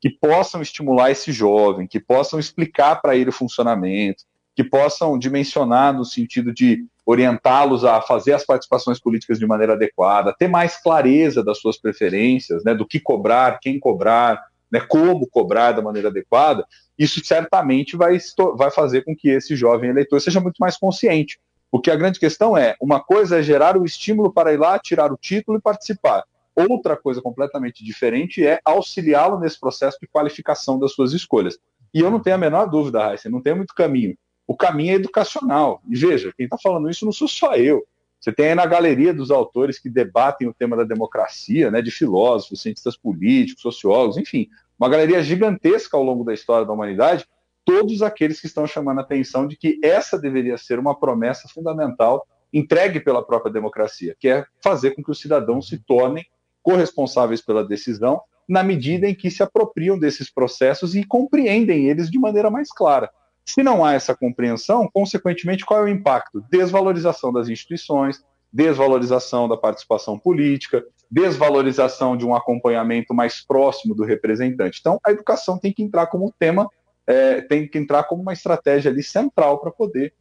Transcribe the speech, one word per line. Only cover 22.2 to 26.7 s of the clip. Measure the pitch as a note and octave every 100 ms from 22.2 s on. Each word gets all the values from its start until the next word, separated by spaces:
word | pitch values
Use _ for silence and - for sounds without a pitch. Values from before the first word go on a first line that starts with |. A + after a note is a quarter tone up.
questão | D#3 - A3 F3+
é: | A#2+ -
uma | C#3 C#3
coisa | - G3+ F#3+ E3+
é |
gerar | D3+ C#3+ D#3+ F#3+
o |
estímulo | E3+ - - G#3+ G3+
para | F3+ E3
ir | D3+
lá, | D#3+ G3
tirar | - D#3+ D3
o | C3+
título | - G3 G#3+ G#3+
e |
participar. | G#3+ G#3 - G3+ D3 G2+ - _ _
Outra | - F#3+